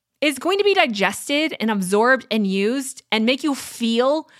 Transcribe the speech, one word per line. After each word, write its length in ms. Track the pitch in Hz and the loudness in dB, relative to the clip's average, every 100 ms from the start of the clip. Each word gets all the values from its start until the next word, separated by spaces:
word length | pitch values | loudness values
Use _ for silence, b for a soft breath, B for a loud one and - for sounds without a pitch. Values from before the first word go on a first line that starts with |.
| _ _ | _ _
is 180 | 294 262 | -2 -2
going 200 | 320 392 | -2 0
to 80 | 403 | 2
be 80 | |
digested 800 | 381 311 202 190 202 - 285 311 - | 2 2 0 0 -2 -4 -2 -2 -2
and 100 | 220 | -2
absorbed 560 | 208 180 202 233 262 - | -2 0 2 4 2 0
and 160 | 220 202 | -2 0
used 560 | 190 202 269 262 - - | 0 0 -2 -6 -12 -4
and 160 | 220 220 | 0 2
make 160 | 269 | 0
you 140 | 311 269 | -2 -4
feel 760 | - - 233 226 262 311 311 b | -6 -6 0 2 2 0 -4 b